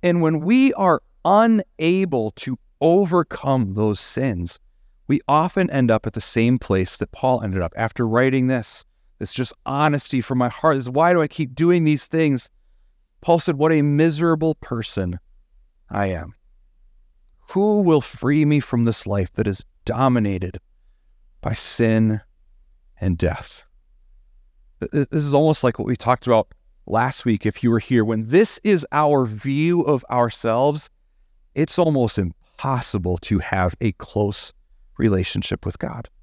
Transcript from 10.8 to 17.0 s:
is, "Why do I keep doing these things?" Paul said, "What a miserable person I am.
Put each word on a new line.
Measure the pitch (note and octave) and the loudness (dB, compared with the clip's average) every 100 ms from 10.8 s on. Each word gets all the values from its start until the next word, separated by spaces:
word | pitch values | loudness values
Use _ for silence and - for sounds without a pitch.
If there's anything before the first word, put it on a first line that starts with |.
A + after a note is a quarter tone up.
| B2 | -2
is, | |
"Why | C3 E3 | 0 2
do | F3+ | 2
I | D3+ | 0
keep | - C#3 | -4 -6
doing | C3 E3+ F3 | 0 2 4
these | D#3 D3+ - | 4 0 -2
things?" | D#3+ D#3+ C3 - _ _ _ _ _ _ _ | 0 0 0 -6 _ _ _ _ _ _ _
Paul | - E3+ | 0 0
said, | - C#3+ | 2 0
"What | D#3 | 2
a | D#3 | 4
miserable | D3 C#3+ D#3+ D3 E3+ D#3+ D#3+ D3+ | 2 4 2 2 0 0 0 -4
person | - A#2 A2 - F#2 F2 _ - _ _ _ _ _ | -6 -8 -6 -4 -4 -6 _ -20 _ _ _ _ _
I | - C#3 | -4 -4
am. | F2 A#2+ - _ _ _ _ _ _ | -4 -10 -18 _ _ _ _ _ _